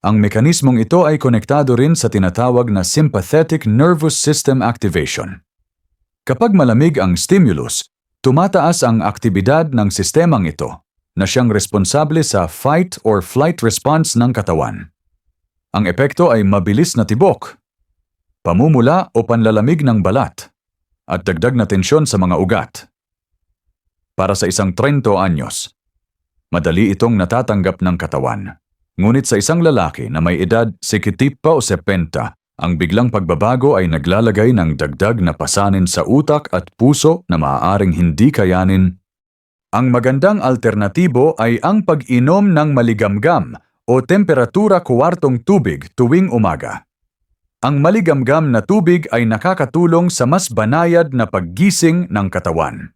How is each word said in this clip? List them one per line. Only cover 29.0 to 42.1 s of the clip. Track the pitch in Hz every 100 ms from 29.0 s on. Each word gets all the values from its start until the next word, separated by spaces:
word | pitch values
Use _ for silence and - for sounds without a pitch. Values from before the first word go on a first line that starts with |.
Ngunit | 98 127
sa | - 107
isang | 104 170
lalaki | 165 131 82 - 57
na | 71
may | 82 87
edad | 87 113 113 90
sikitipa | - 107 104 85 135 139 - 160
o |
sepenta, | 127 92 85 95 80 76 58 - _ _
ang | 85 85
biglang | 85 98 123
pagbabago | 104 87 82 107 127 135 107
ay | 90
naglalagay | 80 69 95 117 104 113
ng | 117 82 71
dagdag | 76 65 107 117
na | 87
pasanin | 78 73 - 101 98 90
sa | -
utak | 78 127 147 147 143
at | 92 82 _
puso | 120 147 151 170
na | _ 85
maaaring | 71 67 76 98 98 82
hindi | 87 73 117
kayanin. | - 95 92 92 95 92 90 _ _ _ _ _ _ _
Ang | 104 127
magandang | 123 120 135 185 208
alternatibo | 131 127 117 104 101 156 175 123 147 156
ay | 117 117
ang | 160 214 180
pag-inom | 156 -